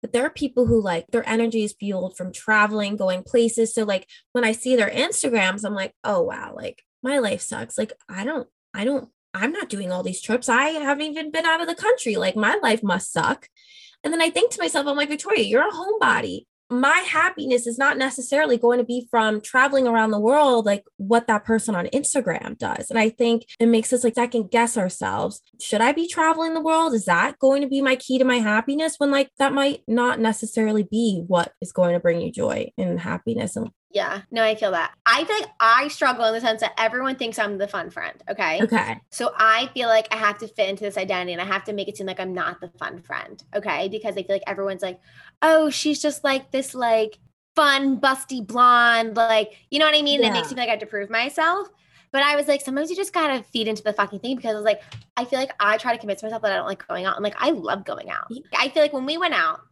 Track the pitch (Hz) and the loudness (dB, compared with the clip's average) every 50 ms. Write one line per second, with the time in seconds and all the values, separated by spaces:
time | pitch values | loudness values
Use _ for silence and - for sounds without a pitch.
0 | - 220 - 240 254 311 - - 294 262 - 247 247 220 233 226 208 196 175 165 | -12 -2 -2 0 -2 -2 -2 -4 -6 -4 0 2 2 4 4 2 2 0 -2 -4
1 | - _ - 233 226 - 220 220 233 233 220 220 214 208 - _ 202 202 196 185 | -4 _ -4 -2 -2 0 0 0 0 0 0 0 -2 -2 -4 _ -6 -4 -4 -4
2 | 185 185 185 - 180 180 - - - - 214 214 208 208 214 214 208 202 202 208 | -4 -6 -8 -10 -12 -10 -10 -10 -2 0 4 4 4 2 2 -2 -2 -4 -4 -2
3 | 196 190 185 185 - - - 240 233 226 220 - 226 220 - - 220 202 196 190 | -2 -2 -2 -2 -6 0 2 2 4 4 2 0 0 0 0 -2 -2 0 -2 -4
4 | - _ - - _ _ _ 247 240 220 220 - - 254 254 240 208 196 - - | -4 _ -20 -20 _ _ _ 0 0 0 0 -2 0 2 2 4 4 2 0 -2
5 | 269 339 320 - - 277 240 220 190 185 185 208 214 202 208 196 190 - _ _ | -2 -2 -2 -2 -2 0 0 2 2 0 0 -2 -4 -6 -4 -4 -6 -8 _ _
6 | - - 208 185 - - - - - - - - - - - _ _ _ _ _ | -4 -2 0 0 0 -2 -4 -8 -12 -12 -12 -10 -12 -12 -12 _ _ _ _ _
7 | - 254 277 285 240 208 - - - - - 220 226 226 - - 220 214 - _ | -6 -2 0 0 0 0 -2 -4 -6 -10 -8 -10 -10 -10 -4 -6 -6 -6 -6 _
8 | _ - - 185 202 254 311 285 - _ _ _ _ _ _ - 202 247 285 262 | _ -14 -10 -8 -6 -6 -6 -6 -8 _ _ _ _ _ _ -4 -2 -2 -2 -2
9 | - - _ _ _ _ _ 185 196 254 330 403 370 - - 196 196 180 180 180 | -4 -8 _ _ _ _ _ -4 -4 -2 -2 -4 -6 -6 -8 -8 -6 -4 -4 -4
10 | 185 185 185 - - - 214 240 247 - 233 247 277 302 320 311 294 277 285 277 | -4 -6 -6 -8 -4 -2 -2 -2 0 2 2 2 2 2 0 -2 -2 -2 -2 -2
11 | 302 311 294 320 311 302 302 311 330 339 320 330 339 330 339 339 - 427 494 494 | -2 -6 -6 -8 -8 -4 -4 -2 0 2 2 0 0 -4 -6 -4 2 2 2 2
12 | - 254 208 190 185 190 185 208 214 214 - 415 - - 214 226 220 196 175 185 | 2 -4 -2 0 -2 -2 -2 0 0 2 0 2 2 2 0 2 0 -2 -2 -2
13 | - - - 170 156 - 277 - - - _ _ _ _ - - - - _ _ | -4 -4 -4 -2 0 0 -2 -4 -8 -20 _ _ _ _ -20 -20 -20 -20 _ _
14 | _ 285 320 330 330 330 330 - - 480 - - 349 330 - 311 277 285 277 285 | _ -4 0 0 0 0 2 2 0 0 0 -2 -4 -2 -2 -2 0 0 0 0
15 | 294 285 302 294 - 392 415 339 220 196 208 247 311 427 - - 349 381 427 440 | -2 -2 -4 -8 -2 -2 0 0 2 2 2 2 2 2 0 -6 -4 -4 -2 0
16 | - - - - - 196 180 - - _ _ _ _ _ 247 247 254 277 320 359 | 2 2 2 2 0 -4 -8 -10 -12 _ _ _ _ _ -2 2 2 4 4 2
17 | 359 - - 311 320 370 359 - 294 262 247 247 240 240 233 240 277 285 277 269 | 2 0 0 2 2 2 0 -2 -2 0 0 0 0 -2 -2 0 0 2 2 2
18 | 269 269 262 - 254 - 277 285 311 294 247 233 240 233 240 247 240 233 240 247 | -2 -2 -2 -6 -6 -2 2 2 4 4 2 4 4 4 4 4 2 0 -2 -6
19 | 240 - - 233 220 220 214 214 214 - - 254 262 285 277 269 262 240 233 226 | -4 -2 0 2 2 2 0 -2 -4 0 4 4 4 4 4 2 2 4 4 4
20 | 220 220 214 208 208 220 262 294 302 277 247 233 220 208 202 202 - - _ _ | 2 2 2 2 4 4 6 6 6 6 4 4 4 2 0 0 -2 -14 _ _
21 | 202 190 233 233 233 - 226 208 - - 226 226 - - 214 175 175 - - 277 | -2 2 2 2 4 2 0 0 2 0 0 0 0 0 -2 -2 -2 -2 -2 -2
22 | 294 - - 285 240 185 165 - - - - - - 92 - - - - - 226 | -2 0 -2 0 0 0 -4 -4 -6 -10 -10 -8 -6 -6 -6 -6 -8 -4 0 2
23 | 214 220 226 _ 240 233 233 226 233 _ - _ 233 226 233 226 220 - 254 240 | 2 2 2 _ 2 2 2 0 -2 _ -2 _ 4 4 4 4 2 2 0 2
24 | 247 233 220 - 240 240 240 233 214 185 - 233 233 233 - 233 190 185 - - | 2 2 2 2 -2 0 0 -2 -2 0 2 2 2 2 0 -2 -2 -2 -4 -4
25 | 196 190 190 208 - - 208 - _ _ _ _ - - - 208 226 - 294 330 | -6 -4 -4 -2 -4 -4 -6 -8 _ _ _ _ -6 -4 0 2 2 2 2 0
26 | 339 349 - 349 320 320 320 320 320 330 320 330 302 320 320 320 330 320 254 226 | -2 -4 -2 0 2 2 2 2 0 -2 -2 -2 0 2 2 2 2 2 0 -2
27 | - - 175 170 190 269 277 _ - 262 269 277 285 262 269 277 269 269 262 254 | 0 2 2 2 2 0 -2 _ 4 4 4 4 2 0 0 0 2 2 0 0
28 | - - 262 254 262 254 247 247 220 214 208 214 - - 277 294 320 320 - - | 0 -2 2 2 4 4 4 2 2 2 0 0 0 0 -2 0 -2 -2 -2 0
29 | 294 285 285 277 277 - _ _ 277 277 269 277 277 285 277 - _ - 220 240 | 0 2 2 2 0 0 _ _ 0 2 2 2 2 0 0 -2 _ -2 0 2
30 | 240 247 - - 226 226 220 - - 220 - 233 220 214 214 214 208 - - 220 | 2 2 0 2 0 0 0 -2 -6 -6 -2 0 0 2 2 0 0 0 0 0
31 | 233 226 196 175 170 175 185 175 170 - _ _ - 180 - - 180 175 175 175 | 0 0 0 -2 -2 0 2 0 0 0 _ _ -14 -10 0 0 2 2 2 2
32 | 170 175 165 170 - - - - - - - - - - _ - 185 180 175 175 | 2 2 0 0 -2 -6 -4 -2 -2 -2 -2 -2 -6 -8 _ -6 -4 -4 -4 -4
33 | 170 185 180 180 _ 226 233 - 220 180 - 220 226 226 _ _ _ _ _ 202 | -4 -6 -8 -6 _ -4 -4 -2 -4 -4 -6 -6 -8 -8 _ _ _ _ _ -4
34 | 165 - 170 302 294 _ - 233 226 220 220 214 226 202 185 170 160 - - _ | -4 -2 -6 -8 -10 _ -2 0 2 2 2 0 0 -2 0 0 -4 -4 -8 _
35 | _ - 226 269 330 - 427 427 - - - _ 226 226 226 247 269 294 294 - | _ 2 2 2 2 0 -2 -4 -4 -6 -8 _ 4 4 4 4 4 0 -2 0
36 | 311 269 247 226 233 220 220 233 240 240 220 214 226 202 - - 226 226 226 254 | 2 2 2 2 2 2 2 2 0 0 0 0 -2 -4 0 0 0 0 0 0
37 | 262 262 262 262 262 226 220 - 220 202 208 190 202 202 202 196 165 196 - - | -2 -2 -4 -4 -6 -6 -2 -2 -2 -2 -2 -4 -4 -4 -4 -6 -8 -8 -10 -10
38 | 82 82 - - - - 202 - 190 160 160 175 208 214 233 208 170 - 226 - | -10 -10 -12 -12 -12 -12 -6 -2 -2 -2 0 0 0 2 2 0 0 -2 -6 -10
39 | _ _ - - 233 - - - 220 220 220 226 254 262 - 254 247 233 226 220 | _ _ -10 -6 -6 -6 0 4 4 4 4 4 2 -4 -4 -4 0 4 4 2
40 | 220 - 214 220 220 208 208 208 226 208 _ - 208 190 196 196 214 208 190 208 | 2 2 -4 0 0 -2 -2 -2 -10 -14 _ -2 -2 -2 -2 -6 -6 -6 -6 -6
41 | 190 185 196 180 180 175 175 170 180 196 190 196 190 - 208 202 196 196 190 - | -4 -4 -4 -4 -4 -6 -6 -6 -4 -4 -4 -4 -4 -6 -6 -6 -6 -8 -8 -10
42 | 196 190 185 - 185 185 185 180 165 160 175 - - 175 _ _ 160 - - 175 | -10 -10 -8 -8 -8 -8 -6 -4 -6 -6 -6 -10 -16 -18 _ _ -10 -10 -10 -12
43 | 170 _ - - - - - - - _ - 202 202 208 160 147 180 196 190 214 | -12 _ -8 -8 -8 -10 -16 -20 -20 _ -8 -6 -4 -4 -4 -2 -4 -4 -6 -6
44 | - 208 190 196 185 - 196 196 190 - 196 190 196 196 190 180 196 185 185 - | -8 -6 -8 -8 -4 -4 -4 -4 -4 -6 -6 -4 -4 -6 -6 -6 -8 -8 -10 -12
45 | _ _ _ - - - _ _ - 311 320 320 311 302 262 - - 302 294 294 | _ _ _ -20 -20 -20 _ _ 4 6 6 6 4 2 0 -2 -2 -2 -2 0
46 | - 302 285 - - 277 269 269 269 _ - 262 269 269 - 254 247 233 226 226 | 0 -2 -2 0 -2 -2 -2 -2 -4 _ -6 -6 -6 -4 -6 -4 0 2 2 2
47 | 220 220 214 _ _ _ _ _ _ _ _ - 302 285 277 269 277 277 269 226 | 2 0 -4 _ _ _ _ _ _ _ _ 4 4 6 4 4 2 0 0 2
48 | - 277 262 262 - _ 262 254 214 185 214 240 247 247 240 240 240 240 233 226 | 2 2 2 2 -4 _ -8 -8 -8 -4 4 6 8 8 8 8 6 6 6 4
49 | 226 226 214 214 226 226 220 220 214 214 - - _ _ - 285 311 302 302 302 | 2 0 2 0 2 4 4 2 2 0 -8 -20 _ _ 0 2 4 4 4 4
50 | 294 285 285 285 233 220 - 233 233 - 254 247 240 233 226 208 214 208 - 202 | 2 2 2 2 2 2 2 0 -2 -4 -4 -4 -2 -2 -2 -2 -4 -8 -8 -8
51 | 202 196 220 226 240 277 - - 311 330 349 392 403 - _ _ _ _ _ _ | -6 -2 -2 -2 -2 -2 -2 0 2 2 2 0 -4 -8 _ _ _ _ _ _
52 | _ _ - 269 277 294 294 294 294 302 285 277 277 269 262 277 302 320 359 370 | _ _ 0 2 2 4 2 2 2 2 0 0 0 -4 -4 -4 -4 -4 -4 -6
53 | 392 381 - 359 320 302 269 254 208 _ _ 233 220 214 220 214 - 214 208 - | -6 -2 0 0 0 0 0 -2 -6 _ _ -4 -2 -2 -4 -4 -4 -4 0 0
54 | 202 196 - 190 - 240 269 247 247 240 214 214 208 220 208 208 - - - - | -2 -2 -2 -10 -6 -6 -6 -4 -4 -4 -4 0 0 0 0 0 -4 -18 -20 -20
55 | - _ _ - 247 247 - 254 262 262 - _ 208 202 214 220 - 254 233 226 | -20 _ _ -6 -4 -2 -2 -2 -2 -4 -4 _ 0 2 2 0 0 -2 -4 -4
56 | 233 208 196 190 - 220 226 226 214 208 196 185 - - 196 - - _ 175 175 | -4 -8 -8 -6 -6 -8 -8 -4 -2 -2 -2 -2 -2 -6 -8 -10 -10 _ -8 -4
57 | 185 190 - - 202 208 - - - 277 320 226 165 107 - 202 190 - - - | -2 -4 -4 -2 -4 -4 -4 0 0 0 0 0 -2 -4 -4 -4 -6 -10 -10 -10
58 | - - - - - - 226 254 302 _ - - 247 285 - 320 302 294 294 269 | -8 -8 -8 -8 -8 -10 -12 -14 -14 _ -2 0 0 0 2 2 2 2 2 -4
59 | 254 269 302 339 359 349 302 - 330 320 320 - - _ | -4 -4 -4 -2 -2 0 0 0 0 0 -2 -4 -10 _